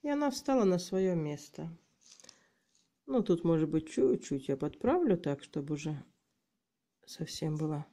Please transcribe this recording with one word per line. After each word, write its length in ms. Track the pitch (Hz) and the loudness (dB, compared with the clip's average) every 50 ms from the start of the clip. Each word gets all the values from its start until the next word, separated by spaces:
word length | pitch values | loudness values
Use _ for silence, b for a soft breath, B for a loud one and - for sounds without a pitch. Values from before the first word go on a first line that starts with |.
и 60 | - 294 | -2 0
она 200 | 294 294 294 277 | 0 2 2 0
встала 340 | 269 - - - 269 254 214 | 0 -2 -2 2 4 4 6
на 140 | 190 180 175 | 6 4 2
свое 360 | 180 - 196 185 190 185 180 | 0 0 0 2 2 2 2
место. 560 | 170 156 147 147 143 - - - - 160 165 165 - _ _ _ _ b b b b b b b b b b b b b b b b b b _ _ _ - | 2 0 -2 -4 -8 -10 -16 -12 -12 -12 -12 -12 -16 _ _ _ _ b b b b b b b b b b b b b b b b b b _ _ _ 0
Ну, 140 | 269 247 | 0 0
тут, 220 | 202 - 175 170 - | 4 4 2 2 4
может 240 | 170 165 156 160 151 | 2 2 2 2 2
быть, 180 | 143 160 160 - | 0 -2 -2 -2
чуть-чуть 600 | - - 254 - 123 - - - 143 139 135 - | 0 2 4 4 2 0 -2 -4 -6 -4 -2 -4
я 80 | 139 | -4
подправлю 600 | 135 147 147 - - - 240 302 359 349 254 185 | -2 -2 -6 -4 -2 0 2 2 4 4 2 2
так, 260 | 170 - 147 143 139 | 2 0 -2 -4 -4
чтобы 320 | - - - 151 139 147 151 | -6 -8 -8 -8 -4 -4 -6
уже 280 | 143 147 156 156 135 - _ _ _ _ _ _ _ _ _ _ _ _ _ _ _ _ _ _ _ _ | -6 -4 -6 -6 -6 -10 _ _ _ _ _ _ _ _ _ _ _ _ _ _ _ _ _ _ _ _
совсем 500 | - - - 160 - - - 165 156 151 | -20 -10 -10 -10 -10 -6 -6 -4 -4 -2
было 300 | 151 156 156 151 147 151 - | -2 -2 -2 -2 -4 -6 -10